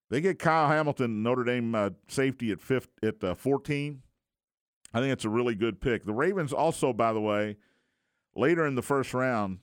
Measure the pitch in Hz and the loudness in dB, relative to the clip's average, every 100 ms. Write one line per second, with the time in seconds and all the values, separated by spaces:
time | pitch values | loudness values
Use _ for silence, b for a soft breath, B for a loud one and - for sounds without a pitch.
0 | _ 120 185 165 165 160 147 156 151 135 | _ 0 0 0 2 4 4 4 2 0
1 | 120 107 113 127 120 123 117 113 101 90 | -2 0 0 2 0 0 0 0 0 -4
2 | _ - 135 123 117 92 - 127 - _ | _ 0 0 0 -4 -4 0 -2 -2 _
3 | 107 107 92 87 131 135 135 147 147 139 | -4 -2 -4 -2 0 -2 -2 -4 -4 -10
4 | - _ _ _ _ _ _ _ - 117 | -18 _ _ _ _ _ _ _ -6 -2
5 | 135 127 110 110 123 107 113 98 135 110 | 0 0 0 0 0 0 -2 -2 -2 -2
6 | 104 107 165 196 147 - 156 160 139 113 | -2 0 0 0 -2 0 0 0 -2 2
7 | 113 110 107 104 107 104 _ _ _ _ | 0 0 0 0 -2 -6 _ _ _ _
8 | _ _ _ - 131 170 151 127 - 139 | _ _ _ -2 0 2 0 -2 0 -2
9 | 127 127 131 117 101 95 | -2 -2 -2 0 -2 -6